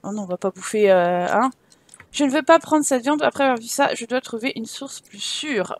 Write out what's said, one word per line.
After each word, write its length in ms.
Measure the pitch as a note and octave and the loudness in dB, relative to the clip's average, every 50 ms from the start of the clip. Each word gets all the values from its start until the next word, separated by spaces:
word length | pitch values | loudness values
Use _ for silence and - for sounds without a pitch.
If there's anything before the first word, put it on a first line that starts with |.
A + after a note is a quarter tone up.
| - | -10
Oh 80 | G3 | -8
non, 100 | G3+ G#3+ | -8 -8
on 40 | G3+ | -6
va 100 | F3 F3+ | -8 -8
pas 140 | F3+ - G3 | -4 -4 -6
bouffer, 400 | - F#3 F#3 - - G#3+ G#3 G3 | -6 -6 -12 -4 0 4 6 6
euh, 360 | F#3+ F#3 F3 F3 F3+ F3 F3 F3+ | 6 6 4 2 2 0 0 0
hein. 220 | - G3+ A#3+ C4 - _ _ _ - _ _ _ - _ - _ | 2 2 2 0 -2 _ _ _ -20 _ _ _ -20 _ -20 _
Je 120 | - - D4 | -4 0 0
ne 60 | C#4 | 2
veux 120 | B3+ D#4 | 2 0
pas 160 | C#4 - E4 E4 | 4 6 4 4
prendre 260 | - - D#4 D#4 D4 | 6 2 0 2 2
cette 180 | - C#4 B3+ | 2 0 0
viande. 200 | A3+ C4+ D4 D4 | 0 0 0 2
Après 220 | D4 - - - C#4 | 0 0 0 2 2
avoir 140 | C4+ B3+ A#3 | 2 2 0
vu 80 | A3+ | -4
ça, 280 | A#3 - - C#4 - - | -8 -2 0 0 0 0
je 100 | - A#3 | -6 -6
dois 160 | - B3 B3+ | -4 -4 -4
trouver 320 | - - - A3+ G#3+ C4 - | -4 -6 -10 -6 -6 -6 -6
une 120 | - A3+ | -6 -10
source 340 | G#3 - - C#4 C4+ - - | -10 -12 -14 -14 -14 -14 -18
plus 180 | _ _ - G3+ | _ _ -16 -12
sûre. 600 | - - - - C#4+ D#4 C4+ G#3 F3+ - - - | -10 -8 -8 -8 -6 -4 -2 -4 -4 -4 -8 -14